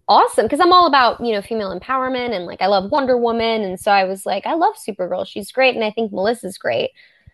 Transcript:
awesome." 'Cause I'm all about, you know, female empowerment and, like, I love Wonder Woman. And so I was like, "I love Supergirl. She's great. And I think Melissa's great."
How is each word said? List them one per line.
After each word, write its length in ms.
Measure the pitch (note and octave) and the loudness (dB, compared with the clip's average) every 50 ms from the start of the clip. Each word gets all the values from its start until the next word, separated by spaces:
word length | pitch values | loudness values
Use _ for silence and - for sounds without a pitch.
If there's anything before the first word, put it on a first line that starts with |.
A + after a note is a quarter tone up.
| _ - | _ 4
awesome." 400 | G3+ C#4 G#4+ A#4+ - - A3 A3+ | 4 4 4 4 2 0 0 0
'Cause 120 | C#4+ C#4 | 0 2
I'm 120 | F4+ F4 F#4 | 4 6 6
all 140 | F4+ F4 | 6 6
about, 340 | D#4+ C#4 C#4 B3 A3+ - - | 6 4 4 4 4 2 0
you 120 | A#3+ A#3+ G#3+ | -2 -2 -2
know, 100 | G3+ G3 | -2 -4
female 360 | - A#3 A3 G3+ F#3+ F#3 F#3 | -4 -6 -6 -4 -6 -8 -8
empowerment 560 | - - C4 C4 C4 B3+ C4 B3 B3 B3 A3 | -6 -6 -4 -4 -2 -2 -4 -4 -4 -4 -4
and, 120 | F3+ F3 | -6 -6
like, 160 | - - - F#3 | -8 -6 -2 0
I 40 | |
love 240 | F#3+ G3+ F#3+ F#3 G3+ | 2 2 0 0 0
Wonder 260 | D4 D4+ C4+ B3+ B3+ A#3+ | -2 -2 2 2 0 2
Woman. 440 | A#3 A#3 A3+ A3+ A3+ A3+ A3+ A3 G#3 | 2 0 0 0 0 0 0 -2 -2
And 160 | F#3 F#3 F#3 | -4 -6 -4
so 140 | - G#3+ G3+ | 0 2 2
I 120 | G3 F#3+ | 4 2
was 200 | F#3 G3 F#3+ - | 0 -4 -6 -4
like, 200 | G3+ G3 G3 - | -4 -4 -4 -4
"I 80 | A3+ D4+ | -4 -2
love 200 | D#4+ F4 G#4+ G#4 | 0 0 0 -2
Supergirl. 500 | - - - G3 - F#3 F3 F3+ F#3+ - | -4 -10 -12 -8 -6 -6 -6 -4 -6 -6
She's 260 | - - A3 G3+ - - | -8 -8 -12 -12 -6 -2
great. 220 | B3+ C4 B3+ B3 | 2 2 2 2
And 80 | A3+ A3 | 0 -4
I 60 | G#3+ | -4
think 220 | G3+ A3+ A3+ G#3 G3+ | -2 -4 -4 -4 -4
Melissa's 460 | F#3+ F#3+ A3 B3 A3+ - F3+ - - | -2 -2 -2 -2 -2 -6 -12 -12 -6
great." 320 | - - A#2 B2 D#3+ - - _ _ _ _ _ _ - | -6 -4 -2 -2 -2 -4 -6 _ _ _ _ _ _ -20